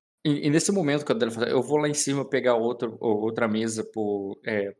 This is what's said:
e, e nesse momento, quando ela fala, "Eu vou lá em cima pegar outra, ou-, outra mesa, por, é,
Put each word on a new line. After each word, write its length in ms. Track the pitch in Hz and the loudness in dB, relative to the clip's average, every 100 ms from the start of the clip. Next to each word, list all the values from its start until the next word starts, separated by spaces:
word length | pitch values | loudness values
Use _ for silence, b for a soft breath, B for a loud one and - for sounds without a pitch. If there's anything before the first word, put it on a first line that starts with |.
| _ _ 151 | _ _ -2
e, 200 | 147 151 | 0 2
e 40 | |
nesse 220 | 156 180 | 2 2
momento, 320 | 196 147 147 | 2 2 0
quando 180 | 147 117 | 0 0
ela 80 | 117 | 0
fala, 180 | 113 123 | -2 0
"Eu 140 | 131 | 0
vou 140 | 123 151 | 2 0
lá 100 | 151 | 0
em 60 | |
cima 300 | 147 139 139 135 | 0 0 -2 0
pegar 260 | 131 123 117 | 0 2 2
outra, 320 | 117 123 120 | 0 -2 -6
ou-, 320 | - 117 104 | -2 0 0
outra 240 | 113 113 113 | 0 0 0
mesa, 380 | 110 113 110 | 0 -2 -4
por, 540 | 107 110 104 101 98 - | -6 -4 -2 -2 -6 -8
é, 280 | 127 107 101 | -6 -4 -4